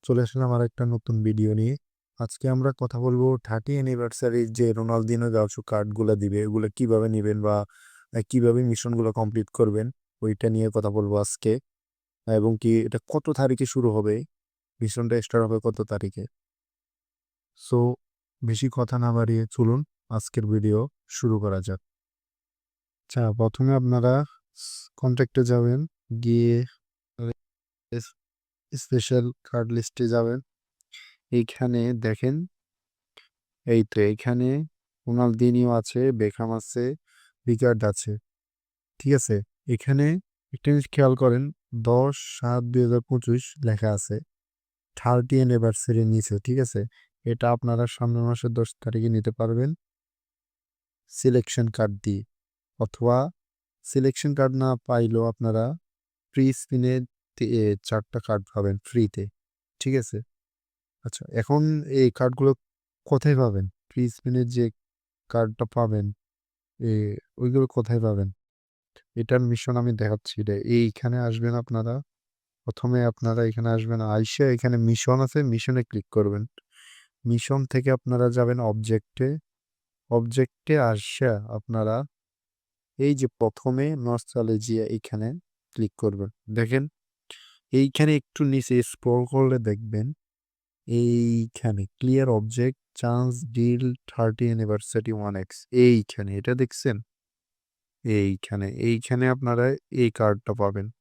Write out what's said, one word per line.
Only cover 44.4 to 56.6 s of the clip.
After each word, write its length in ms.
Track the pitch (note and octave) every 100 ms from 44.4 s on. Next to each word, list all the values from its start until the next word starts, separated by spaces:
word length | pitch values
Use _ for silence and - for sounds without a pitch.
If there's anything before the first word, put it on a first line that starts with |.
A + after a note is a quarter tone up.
| _ _ _ _ _ -
থার্টি 400 | A#2+ B2 B2 C3+
অ্যানিভার্সারির 720 | B2+ A#2+ A2+ G#2+ - A2+ A2
নিচে, 320 | A2 G#2+ G#2
ঠিক 200 | A2+ B2+
আছে? 260 | B2+ G#2+ A2 _ _ _
এটা 260 | - A#2 A#2+
আপনারা 340 | A#2+ A#2+ A#2 A#2+
সামনের 360 | - A#2+ A#2
মাসের 280 | A#2 A#2 A#2+
দশ 180 | A#2 A2+ -
তারিখে 280 | - A2+ A2+
নিতে 220 | A2+ A2
পারবেন 440 | A2 A2+ A#2 C3+ E3 _ _ _ _ _ _ _ _ _ _ _ _ _
সিলেকশন 600 | - C3 B2 - - A2+
কার্ড 240 | G#2+ A2 G2
দিয়ে। 180 | - G2 G#2+ _ _ _ _ _
অথবা 520 | A2+ - A#2+ B2 D3 - _ _ _ _
সিলেকশন 500 | - C#3+ C3+ C3 D3
কার্ড 200 | C#3 C3
না 220 | C3 C3 B2 -
পাইলেও 380 | B2 A#2 A2+
আপনারা 500 | A#2 A2 A#2 A2 A#2 D#3+ _ _ _ _ _
ফ্রি 200 | - C3
স্পিনে 480 | C3